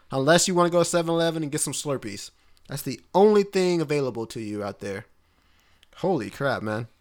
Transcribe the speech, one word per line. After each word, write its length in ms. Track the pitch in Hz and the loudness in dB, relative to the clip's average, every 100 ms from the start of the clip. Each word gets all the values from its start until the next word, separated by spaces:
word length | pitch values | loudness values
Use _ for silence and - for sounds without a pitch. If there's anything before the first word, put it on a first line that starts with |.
| - | -6
Unless 380 | 135 139 170 196 | 0 4 4 4
you 60 | |
wanna 160 | 175 175 | 2 4
go 80 | 175 | 4
to 60 | |
seven 260 | 170 175 165 | 2 0 0
eleven 320 | 165 165 160 | 0 0 -2
and 100 | 147 | -4
get 80 | 147 | -4
some 140 | 151 | -4
Slurpees. 560 | - 147 127 107 101 - _ _ _ - | -4 -4 -6 -6 -12 -14 _ _ _ -12
That's 140 | 143 | -10
the 180 | 135 - _ | -8 -10 _
only 280 | 180 214 208 | 4 6 6
thing 380 | 202 190 180 170 | 2 0 0 0
available 460 | 143 147 127 113 113 | 0 -2 -2 -4 -8
to 120 | 117 | -10
you 220 | 107 104 | -8 -6
out 180 | 101 - | -6 -8
there. 260 | 98 98 - _ _ _ _ _ _ _ _ - | -10 -10 -12 _ _ _ _ _ _ _ _ -6
Holy 340 | 185 156 98 | -2 -2 -4
crap, 320 | - 135 101 | -4 -2 -2
man. 240 | 107 107 117 _ | -4 -6 -8 _